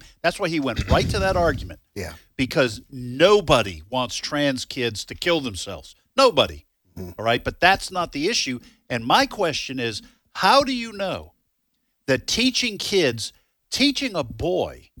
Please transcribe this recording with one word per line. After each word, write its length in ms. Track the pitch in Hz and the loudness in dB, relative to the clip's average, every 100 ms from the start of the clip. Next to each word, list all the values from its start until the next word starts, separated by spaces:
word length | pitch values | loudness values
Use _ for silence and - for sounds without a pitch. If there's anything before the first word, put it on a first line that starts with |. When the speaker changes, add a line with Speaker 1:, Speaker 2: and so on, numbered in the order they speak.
| - _ | -8 _
Speaker 1:
that's 180 | 165 - | -4 -2
why 80 | 185 | -2
he 140 | 160 | -2
went 260 | 135 110 - | -2 -2 2
right 200 | 139 214 | 2 2
to 100 | 214 | 0
that 160 | 190 180 | 0 2
argument. 460 | 170 139 92 - _ 101 | 0 0 -8 -14 _ -12
Speaker 2:
Yeah. 180 | 82 - _ - | -12 -14 _ -4
Speaker 1:
Because 440 | 127 160 123 107 - | -2 2 0 -2 -12
nobody 920 | 131 123 127 180 208 156 135 104 82 - | -12 -8 4 6 6 6 4 2 -6 -6
wants 260 | 127 123 - | -4 -4 -6
trans 480 | - 147 143 127 | -6 0 0 0
kids 400 | - - 120 107 - | -6 -4 -4 -4 -10
to 100 | - | -4
kill 260 | 180 165 | 0 0
themselves. 540 | 131 90 - 87 - - _ - | 0 -8 -10 -12 -16 -20 _ 4
Nobody. 500 | 262 151 98 71 - _ _ - | 4 6 2 -2 -20 _ _ -14
Speaker 2:
Mm-hmm. 140 | 90 - | -12 -2
Speaker 1:
All 80 | 110 | 0
right? 180 | 143 | 0
But 160 | - - | -2 2
that's 320 | 175 190 - | 2 2 -2
not 220 | 185 170 | -6 -6
the 160 | 139 160 | -4 -2
issue. 300 | 233 139 120 - _ - | -2 -4 -8 -12 _ -8
And 140 | 123 | -6
my 220 | 117 202 269 | 2 2 2
question 540 | - 175 143 - 131 | 0 -2 -2 -6 -6
is, 220 | 117 104 - _ _ - | -6 -6 -12 _ _ 2
how 280 | 190 254 | 6 6
do 100 | 269 | 4
you 200 | 247 233 | -2 -6
know 400 | 202 190 110 78 _ _ _ _ _ _ _ - | -6 -6 -6 -10 _ _ _ _ _ _ _ -2
that 180 | 131 - | -2 0
teaching 520 | - 254 247 247 196 | 0 0 0 -2 -4
kids, 560 | - 196 143 117 - - _ _ _ | 0 2 2 0 -8 -12 _ _ _
teaching 460 | - 277 262 262 185 | 0 2 2 -4 -4
a 80 | |
boy 680 | 120 113 160 180 87 64 - - | -6 -4 -2 0 -2 -6 -20 -20